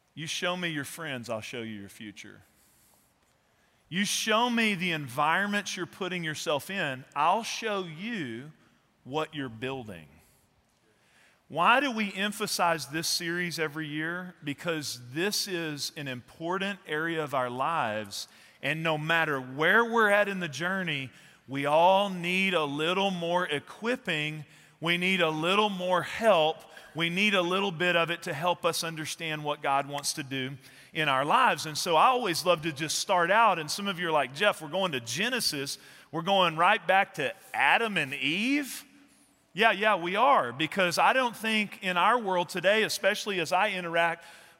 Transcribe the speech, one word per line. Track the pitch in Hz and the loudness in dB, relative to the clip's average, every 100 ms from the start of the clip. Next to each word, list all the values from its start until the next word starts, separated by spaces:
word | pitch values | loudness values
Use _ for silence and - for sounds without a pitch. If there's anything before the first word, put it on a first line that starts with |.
| _ - | _ -14
You | 156 | -8
show | - 180 180 | -4 -4 -4
me | 175 | -4
your | 151 | -6
friends, | 135 - 160 127 117 | -8 -8 -8 -8 -6
I'll | 113 | -8
show | 107 123 | -8 -8
you | 113 107 | -8 -10
your | 98 | -12
future. | - 107 101 104 101 98 _ _ _ _ _ _ _ _ _ _ _ _ _ _ | -16 -16 -16 -18 -20 _ _ _ _ _ _ _ _ _ _ _ _ _ _ _
You | 170 | -2
show | 202 - - 220 247 | -2 -2 2 2 2
me | 233 220 | 2 0
the | 196 180 | 0 -2
environments | 160 143 123 151 170 202 202 202 - | -4 -4 -2 2 2 0 -2 -4 -6
you're | 165 | -8
putting | - 185 180 | -6 -6 -4
yourself | 165 151 - 147 - | -6 -6 -2 -2 -2
in, | 196 151 131 135 143 | -4 -4 -6 -8 0
I'll | 156 214 | 2 2
show | 214 - 226 202 | -2 -6 -4 -4
you | 180 156 214 233 135 113 147 - _ _ _ _ | -6 -10 -8 -6 -6 -8 -12 -20 _ _ _ _
what | 123 143 156 151 | -8 -4 -4 -6
you're | 135 | -10
building. | 113 127 135 110 87 76 76 _ _ _ _ _ _ _ _ _ _ _ _ _ | -6 -6 -6 -10 -14 -18 -20 _ _ _ _ _ _ _ _ _ _ _ _ _
Why | 139 180 247 | 2 4 4
do | 277 | 2
we | 220 208 185 | -2 -4 -2
emphasize | 208 208 208 - 175 165 127 | -4 -2 -4 0 0 0 -4
this | 151 165 | -6 -4
series | - 170 175 175 160 | -4 -2 -4 -4 -4
every | 156 151 156 | -4 -6 -8
year? | 147 160 175 180 - | -6 -6 -6 -10 -10
Because | 143 143 175 160 131 117 123 | -8 -6 -4 -4 -6 -10 -8
this | 135 196 202 - | -4 -2 -2 -4
is | 175 160 147 - - | -4 -4 -6 -8 -8
an | 143 | -8
important | 123 - - 165 185 196 196 - | -8 -12 -10 -4 -2 -4 -6 -6
area | 151 165 165 | -4 -2 -2
of | 151 135 | -2 0
our | 127 | -2
lives, | 123 143 165 120 107 104 98 - - - _ | -2 -2 0 0 -2 -6 -10 -12 -18 -20 _
and | 135 156 | -4 -2
no | 165 156 | 0 0
matter | 151 165 156 139 | 2 2 2 -2
where | 127 131 160 214 233 | -4 0 4 4 4
we're | 226 214 | 4 4
at | 202 202 | 4 2
in | 190 | -2
the | 175 | -4
journey, | 135 175 190 175 147 131 - - _ - | -4 -4 -2 -2 -4 -6 -14 -20 _ -8
we | 135 143 | -4 4
all | 151 175 190 202 | 6 8 6 4
need | 185 170 185 190 175 | -2 -2 2 2 2
a | 151 | 0
little | 143 156 185 196 | 0 0 2 0
more | 180 170 175 180 | 0 0 0 0
equipping, | 147 - - 220 254 220 160 151 156 147 - - _ | -4 -6 -8 -4 -4 -2 -2 -2 -6 -12 -20 -20 _
we | 160 175 | 0 0
need | 180 190 | 2 2
a | 160 | 2
little | 156 165 202 214 | 2 2 4 2
more | 190 180 180 | 0 0 0
help, | 151 - 226 180 156 160 - - - 151 | 0 0 4 6 4 0 -8 -20 -12 -4
we | 165 | -2
need | 175 208 196 | 2 2 4
a | |
little | 175 185 196 | 2 0 0
bit | 160 180 175 | 0 2 2
of | 165 | 2
it | 165 | -2
to | - | -6
help | 147 180 175 175 | -4 -2 0 0
us | 160 | -2
understand | 165 160 156 - 165 151 | -4 -6 -8 -8 -6 -4
what | 147 151 | -4 -4
God | 147 139 139 | 0 0 -2
wants | 143 139 | -6 -6
to | - | -6
do | 139 135 131 139 - - - | -6 -6 -6 -8 -16 -20 -10
in | 165 151 | -2 2
our | 131 | 2
lives. | 143 220 247 165 147 | 4 4 4 0 -4
And | 147 | -4
so | 185 160 | 2 6
I | 214 | 6
always | 254 220 160 | 4 0 0
love | 175 170 | 2 2
to | 160 | 0
just | 143 160 - | -6 -4 -4
start | - 185 170 | 0 2 4
out, | 208 226 170 | 6 6 4
and | 147 | -2
some | - 202 | -6 -6
of | 170 | -4
you | 175 | 0
are | |
like, | 156 127 | 2 0
"Jeff, | 139 208 180 | 0 0 0
we're | 156 | -4
going | 175 190 | -2 -2
to | 131 | -2
Genesis, | 117 123 220 254 - 147 139 - - - - | -4 -4 -2 -2 -2 -2 -6 -8 -14 -20 -10
we're | 160 | -6
going | 170 196 175 160 | 2 4 4 4
right | 175 220 165 | 4 4 4
back | 190 190 - | 4 2 -2
to | 131 - - | -4 -6 -8
Adam | 107 135 185 226 185 | 2 4 4 2 -2
and | 139 139 | -2 -2
Eve?" | 131 175 233 285 262 - - _ _ _ _ _ _ | -2 0 0 -2 -2 -10 -16 _ _ _ _ _ _
Yeah, | 160 226 | 2 2
yeah, | 202 214 196 | 4 2 2
we | 175 190 | 0 2
are, | 262 247 123 | 4 4 2
because | 123 156 - 180 165 | -2 -2 0 0 4
I | 180 | 4
don't | 254 254 185 | 4 0 -2
think | 220 220 208 - | -2 0 -2 -4
in | 190 180 | -4 2
our | 190 247 | 4 4
world | 208 180 175 | 2 0 0
today, | 185 180 214 | 0 4 4
especially | 190 - 196 202 - 190 | 2 0 0 0 -2 -2
as | 151 | 0
I | 180 214 | 2 2
interact | 185 175 165 170 170 - - - | -2 -2 2 2 0 -10 -20 -20